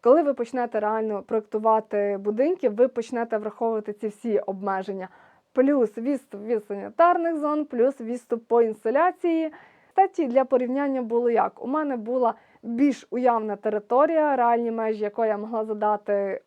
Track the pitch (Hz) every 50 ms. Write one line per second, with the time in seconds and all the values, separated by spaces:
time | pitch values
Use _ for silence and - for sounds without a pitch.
0 | - 233 262 320 330 285 269 - 240 226 - 254 240 240 - 214 208 208 220 220
1 | 220 220 208 196 190 - 233 220 214 _ - 214 214 226 220 220 214 _ - 208
2 | 202 202 202 196 196 208 214 214 262 320 370 359 - 247 208 208 247 262 247 247
3 | 226 - 254 233 233 233 226 214 214 214 202 - 233 226 226 214 214 - 208 208
4 | - 214 208 - - 233 214 202 - - 196 190 196 202 196 190 190 196 196 190
5 | 185 185 _ - - _ _ _ _ _ _ 262 254 269 294 277 240 208 - -
6 | 226 262 294 254 _ _ - 202 208 220 240 214 208 _ 202 202 196 202 220 -
7 | 330 349 349 359 330 339 330 302 294 294 302 302 302 294 - 240 226 269 269 _
8 | 240 220 240 247 - _ 247 233 233 _ 226 240 233 220 214 - _ 220 240 277
9 | 330 370 349 _ - 349 330 320 320 311 311 - - _ _ _ _ _ _ -
10 | 381 381 - - 320 254 233 262 262 254 269 247 254 240 254 277 285 285 269 262
11 | 247 220 233 233 240 240 233 220 196 - _ - - 240 269 311 311 285 269 240
12 | 208 214 247 262 247 226 220 - _ _ _ _ - 226 233 233 277 285 247 -
13 | - _ - 247 247 247 233 226 220 214 202 202 - 220 208 214 208 _ 240 254
14 | 294 320 330 320 302 294 277 247 240 233 233 233 240 233 226 226 226 226 220 208
15 | 214 208 208 - 233 214 214 208 208 220 233 220 220 220 214 214 214 208 214 208
16 | 208 - 202 202 196 196 190 - _